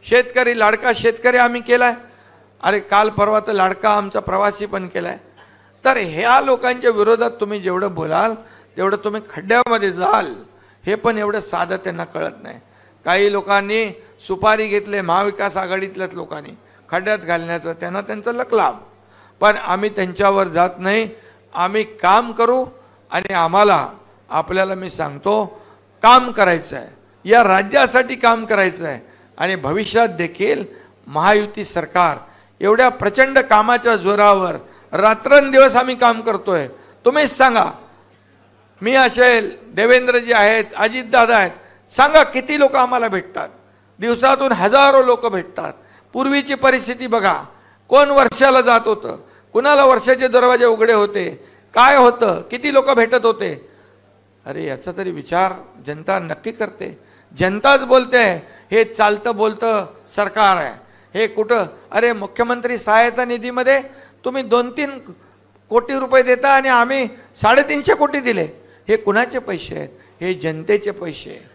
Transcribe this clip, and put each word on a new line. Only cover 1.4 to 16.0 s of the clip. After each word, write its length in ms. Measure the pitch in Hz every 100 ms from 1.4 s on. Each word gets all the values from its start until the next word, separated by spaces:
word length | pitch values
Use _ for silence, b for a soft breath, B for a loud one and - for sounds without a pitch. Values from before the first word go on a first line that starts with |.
| 240 240
केलाय. 320 | 233 240 247 233 - b b b b _
अरे, 160 | - 202
काल 300 | 196 202 214
परवा 300 | 214 208 214
तर 120 | 214
लाडका 380 | 208 185 190 214
आमचा 300 | 208 202 202
प्रवासी 460 | 196 190 208 202 202
पण 220 | 202 185
केलाय. 300 | 185 175 196 _ b b b b _ 262
तर 120 | 254
ह्या 440 | 185 156 226 254
लोकांच्या 500 | 277 247 247 247 247
विरोधात 400 | 220 208 226 233
तुम्ही 280 | 233 208 208
जेवढं 340 | 185 180 202 165
बोलाल, 380 | 156 156 220 220 B B B -
तेवढं 200 | 190 202
तुम्ही 180 | 208 208 208
खड्ड्यामध्ये 600 | - 196 233 240 226 202
जाल. 440 | 175 185 220 175 117 - b b b -
हे 100 | 214
पण 220 | 220 220
एवढं 220 | 208 208
साधं 360 | 196 170 175 185
त्यांना 280 | 185 170
कळत 280 | 165 165 160 -
नाही. 160 | - - _ b b b 156
काही 260 | 185 202
लोकांनी 580 | 202 196 202 196 214 220 180 b b -
सुपारी 400 | 190 214 220 220
घेतले, 340 | 202 202 202
महाविकास 560 | 180 175 202 202 202 180
आघाडीतल्याच 580 | 190 190 196 190